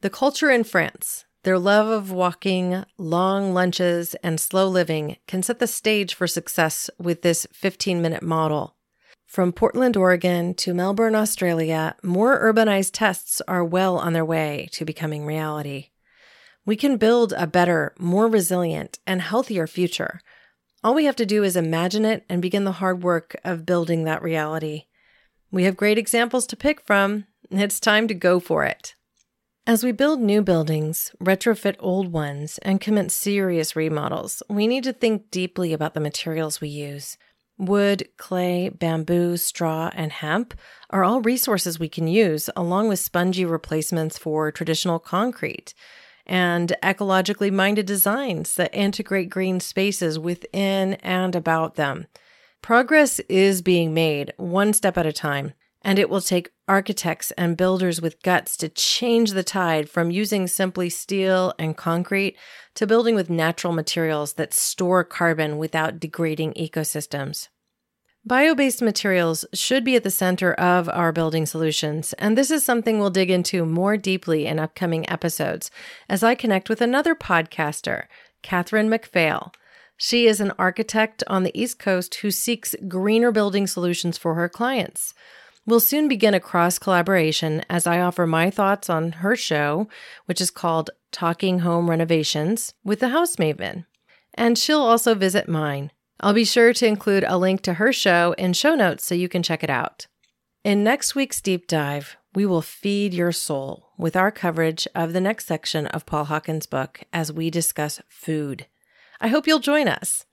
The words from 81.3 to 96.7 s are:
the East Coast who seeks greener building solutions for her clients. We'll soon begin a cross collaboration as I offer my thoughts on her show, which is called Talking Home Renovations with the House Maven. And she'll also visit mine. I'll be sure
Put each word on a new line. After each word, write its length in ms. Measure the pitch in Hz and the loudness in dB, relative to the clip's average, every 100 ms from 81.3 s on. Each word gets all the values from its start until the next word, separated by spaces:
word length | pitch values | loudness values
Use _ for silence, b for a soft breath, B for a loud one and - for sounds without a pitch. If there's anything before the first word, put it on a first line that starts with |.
| 190 | 0
the 100 | 185 | 0
East 240 | - 240 - | -2 -6 -4
Coast 360 | - 185 180 - | -2 -2 -2 -6
who 140 | 208 | -4
seeks 440 | 185 - 226 - - 190 | -2 -2 -4 -4 -8 -6
greener 420 | 185 196 220 240 | -2 2 4 4
building 360 | 220 202 196 196 | 4 2 0 -2
solutions 500 | - 175 170 175 165 | -2 -2 0 -2 -2
for 200 | 170 160 | -2 -2
her 120 | 170 | -2
clients. 640 | - 240 262 - - - - B B B B - | -2 -2 -2 -4 -6 -10 -12 B B B B 2
We'll 140 | 233 | 4
soon 280 | 226 294 302 | 4 2 2
begin 240 | 247 214 | 4 4
a 80 | 190 | 4
cross 380 | - 180 170 180 | 2 2 2 0
collaboration 840 | - 180 175 190 160 151 160 156 - | 2 2 4 2 2 0 -2 -2 -2
as 180 | 175 175 | -2 0
I 140 | 170 | 2
offer 260 | 180 175 170 | 0 0 0
my 240 | 160 175 | 2 2
thoughts 380 | 202 196 202 - | 2 0 0 0
on 240 | 165 165 | -2 -2
her 240 | 160 190 240 | -2 0 0
show, 520 | - 151 147 156 214 B B B | 0 0 0 0 -4 B B B
which 160 | - 175 | -6 -2
is 100 | 180 | -2
called 400 | - 175 160 165 - _ | -2 -2 0 -2 -8 _
Talking 500 | - 170 170 190 180 | -4 -2 0 0 2
Home 300 | 175 170 170 | 2 2 2
Renovations 840 | 165 165 165 147 151 156 226 - _ | 0 2 2 2 0 0 -2 -4 _
with 160 | - 208 | -4 -2
the 80 | 254 | 0
House 280 | 277 339 - | 0 0 0
Maven. 480 | 160 147 98 180 170 _ _ b b | -2 0 -6 -8 -14 _ _ b b
And 240 | - 233 240 | -2 2 2
she'll 220 | - 302 | 2 2
also 340 | 247 233 233 | 4 4 4
visit 340 | 220 190 190 - | 2 2 0 0
mine. 420 | 160 151 139 147 _ _ _ | -2 -2 -4 -8 _ _ _
I'll 140 | 202 | 2
be 100 | 208 | 4
sure 300 | 226 - 233 | 4 4 4